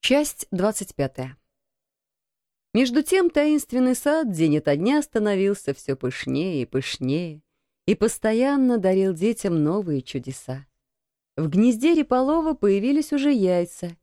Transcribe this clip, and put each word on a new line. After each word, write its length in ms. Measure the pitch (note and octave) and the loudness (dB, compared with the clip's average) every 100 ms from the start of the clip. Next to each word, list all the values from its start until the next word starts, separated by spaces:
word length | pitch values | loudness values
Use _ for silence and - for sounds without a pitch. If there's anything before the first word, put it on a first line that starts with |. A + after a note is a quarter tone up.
| - | 2
Часть 360 | C#4 D4 - - | 0 0 -6 -8
двадцать 460 | F#3 G3+ G#3+ F#3+ - | -2 -2 -2 -10 -6
пятая. 420 | C#3 - C3 C3 _ _ _ _ _ _ _ _ _ _ _ _ _ | -6 -6 -12 -14 _ _ _ _ _ _ _ _ _ _ _ _ _
Между 300 | G#3+ B3+ B3 | 0 2 0
тем 260 | D4+ F#4 F4 | 2 2 2
таинственный 640 | D4+ D4+ D4+ - B3+ B3+ | 2 2 0 0 0 0
сад 380 | B3+ D4 D#4 C#4 | 0 0 0 0
день 260 | E3+ D#3+ D3+ | 0 2 2
ото 160 | D3+ | 0
дня 280 | C#3+ F#3+ D4 | 0 2 0
становился 720 | D4 A3+ G#3+ G3 G3 G3+ - | 0 -2 0 0 0 -2 -4
всё 220 | C#3 - | -8 -6
пышнее 680 | C3+ - - - C3+ F3+ D#3 | -6 -6 -6 -6 -4 -2 -4
и 40 | A#2+ | -4
пышнее 760 | C3 C#3 - B2+ D3 F3 D3+ _ _ _ _ - | -4 -6 -6 -4 -4 -4 -12 _ _ _ _ -2
и 80 | |
постоянно 840 | G#3+ A3 - A3 A3 C4 C#4+ B3+ A#3+ | 0 0 0 0 2 2 2 2 2
дарил 360 | F#3 F#3+ F#3+ | 2 2 2
детям 480 | E3 G3+ A3+ G3 E3 | 0 -2 -2 -2 0
новые 400 | D3+ F#3+ F#3 C#3+ | 0 0 -2 -4
чудеса. 640 | B2+ C#3+ B2 C3+ - C3 C#3 _ _ _ _ _ _ - | -4 -10 -10 -14 -12 -12 -12 _ _ _ _ _ _ -6
В 120 | D#3 | 0
гнезде 460 | E3+ A#3 A3 C#4+ | 4 4 4 2
Реполова 600 | E4 C#4 B3+ C4 D#4+ D#4+ | 2 2 0 2 0 0
появились 580 | C#4 - G3 A3+ C#4+ D4+ | 0 2 2 2 0 0
уже 200 | D4 C#4 | 0 2
яйца 640 | C4 F#3 F3+ F3 - F3 E3+ | 2 2 0 -2 -8 -14 -14